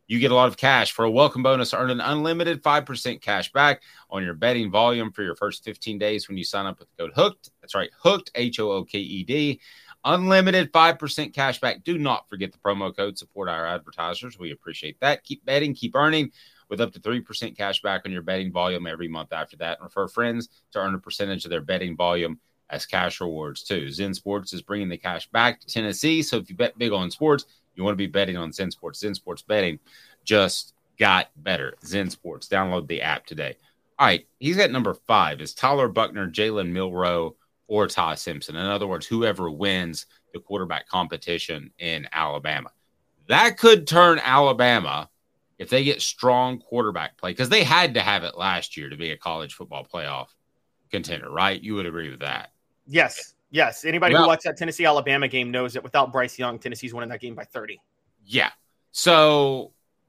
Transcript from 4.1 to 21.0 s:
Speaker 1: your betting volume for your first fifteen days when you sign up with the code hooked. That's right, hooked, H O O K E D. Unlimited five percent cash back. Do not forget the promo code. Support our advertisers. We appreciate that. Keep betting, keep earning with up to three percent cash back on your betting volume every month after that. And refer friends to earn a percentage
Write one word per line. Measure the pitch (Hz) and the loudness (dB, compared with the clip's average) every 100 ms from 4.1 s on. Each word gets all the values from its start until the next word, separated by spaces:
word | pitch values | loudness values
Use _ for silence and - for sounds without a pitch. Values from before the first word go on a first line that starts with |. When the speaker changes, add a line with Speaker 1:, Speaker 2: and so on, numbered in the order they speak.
| 95 | -6
Speaker 1:
your | 90 | -4
betting | 80 117 123 107 | 0 0 0 2
volume | 101 120 120 110 | 4 4 2 -4
for | 104 | -6
your | 95 82 | -8 -4
first | 101 - | -6 -6
fifteen | 117 101 113 101 | -12 -12 -10 -4
days | 104 107 - | -2 -2 -6
when | 95 | -8
you | |
sign | 82 101 98 | -6 -4 -6
up | 92 | -8
with | - | -16
the | - | -12
code | 85 - | -6 0
hooked. | 202 - - _ | 0 0 -16 _
That's | - 98 | -8 -6
right, | 92 - | -6 0
hooked, | 170 196 - | 2 2 -2
H | 120 123 117 | -6 -4 -2
O | 107 | -2
O | 98 | -2
K | 90 101 | -4 -8
E | 82 92 | -8 -8
D. | 92 143 147 127 - - - - | -4 -2 -2 -4 -10 -20 -20 -8
Unlimited | 131 180 185 190 185 185 165 | 0 0 4 6 6 4 4
five | 165 165 165 | 6 6 6
percent | 143 - 131 | -2 -6 -6
cash | - 135 123 | -2 -2 0
back. | 123 - | -2 -2
Do | - 175 | -4 -2
not | 143 117 - | 0 -2 -4
forget | 98 95 | -8 -8
the | - | -4
promo | 101 98 95 | -2 -2 -4
code. | 90 101 98 | -4 -6 -6
Support | - 98 90 | -16 -10 -6
our | 82 82 | -4 -4
advertisers. | 87 - - 85 90 123 92 | -6 -8 -8 -6 -6 -12 -14
We | 85 | -12
appreciate | 73 85 80 78 - | -12 -14 -14 -14 -2
that. | 135 147 | -2 -2
Keep | - 143 - | -6 -12 -2
betting, | 143 151 127 | 0 0 -4
keep | 117 131 | -2 2
earning | 151 156 127 - - _ _ | 2 2 -2 -6 -20 _ _
with | 104 | -4
up | 117 | -4
to | 92 | -4
three | 107 120 | -6 -6
percent | - 107 113 - | -6 -10 -12 -8
cash | 101 98 | -6 -4
back | 104 95 98 | -4 -4 -4
on | |
your | 90 | -8
betting | 82 95 92 | -4 -4 -4
volume | 87 90 90 85 | -2 -2 -2 -6
every | 80 85 | -8 -8
month | 80 78 | -10 -8
after | 80 78 76 | -8 -8 -8
that. | 82 82 | -8 -8
And | |
refer | - - 92 | -8 -6 -4
friends | - 120 117 113 _ _ | -2 -2 -2 -8 _ _
to | 104 | -4
earn | 95 | -4
a | |
percentage | 92 | -4